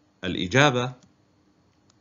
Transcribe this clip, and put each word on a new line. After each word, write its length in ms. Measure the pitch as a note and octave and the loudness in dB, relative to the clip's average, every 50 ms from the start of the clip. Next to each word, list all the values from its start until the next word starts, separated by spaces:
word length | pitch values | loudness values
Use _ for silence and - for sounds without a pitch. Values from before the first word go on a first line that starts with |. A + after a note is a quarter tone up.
| _ _ _ _ F#2 | _ _ _ _ -8
الإجابة: 680 | F2+ F2 - F2 F2 A2 C3 D3 D3 B2 B2 B2 C3 C3 - - _ _ _ _ _ _ _ _ _ _ _ _ _ _ _ _ _ _ _ | -6 -6 -4 -4 0 2 4 4 4 2 0 -4 -6 -8 -14 -20 _ _ _ _ _ _ _ _ _ _ _ _ _ _ _ _ _ _ _